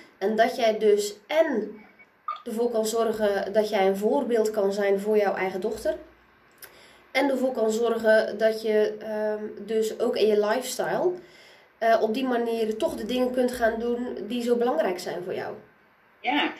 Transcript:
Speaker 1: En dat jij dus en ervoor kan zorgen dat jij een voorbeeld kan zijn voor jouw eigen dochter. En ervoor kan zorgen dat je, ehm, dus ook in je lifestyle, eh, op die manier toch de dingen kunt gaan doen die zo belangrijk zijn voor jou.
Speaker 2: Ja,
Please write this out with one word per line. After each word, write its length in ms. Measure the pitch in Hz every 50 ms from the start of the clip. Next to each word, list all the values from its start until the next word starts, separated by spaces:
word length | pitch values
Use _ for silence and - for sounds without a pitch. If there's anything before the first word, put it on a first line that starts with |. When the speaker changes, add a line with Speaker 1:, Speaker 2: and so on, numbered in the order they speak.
| - - _ _
Speaker 1:
En 180 | 190 214 220
dat 200 | 214 226 254 247
jij 220 | - 240 220 214 208
dus 360 | 214 208 202 208 202 - - - -
en 440 | - 285 311 330 320 262 214 190 208 - - - - _ _ - _ _ _ _ - - - -
ervoor 260 | 240 214 214 240 240
kan 160 | 226 220 220
zorgen 680 | 220 220 226 226 220 214 214 214 202 196 196 196 - 202
dat 160 | 214 208 214
jij 180 | 220 202 190
een 100 | 190 196
voorbeeld 540 | 190 208 220 262 285 262 220 226 220 214 214
kan 220 | 220 220 196 196 196
zijn 280 | 208 202 196 196 196
voor 160 | 196 214 214
jouw 180 | 214 208 190 -
eigen 260 | - 185 190 185 190
dochter. 360 | 185 226 247 - - 302 320 - - - - _ _ _ _ _ _ _ _ _ - - - - - - - - _ _ -
En 180 | 262 277 277
ervoor 220 | 262 240 247 262 247
kan 180 | 233 220 220
zorgen 680 | 214 226 240 233 226 220 220 220 220 220 - - 208 208
dat 240 | 220 220 220 220 -
je, 340 | 220 214 214 214 208 214 -
ehm, 680 | - 220 214 214 214 214 214 214 214 214 - - 202
dus 340 | 202 226 220 220 220 - -
ook 160 | 220 247 -
in 100 | - 202
je 140 | 214 214 208 208
lifestyle, 680 | 208 220 254 - - - - 185 165 180 226 302 359 359 - - - - - - - - - _ _ _ _
eh, 240 | 233 226 226 214 -
op 120 | 220 220
die 100 | 277 262
manier 520 | 254 240 233 240 233 226 226 220 214 220
toch 180 | - 330 320 -
de 100 | - 226
dingen 260 | 208 254 254 254 247 -
kunt 200 | 262 247 240 -
gaan 260 | - 240 220 220 220
doen 360 | 233 240 240 240 247 247 - - 202
die 160 | 208 247 247 226
zo 140 | 240 240
belangrijk 420 | 233 233 240 285 320 311 196 180 180
zijn 240 | - 190 151 170 180
voor 100 | 190 131
jou. 200 | 117 - - 208 - - - _ _ _ _ _ _ _ _ _ _
Speaker 2:
Ja, 320 | - 233 269 247 196 - -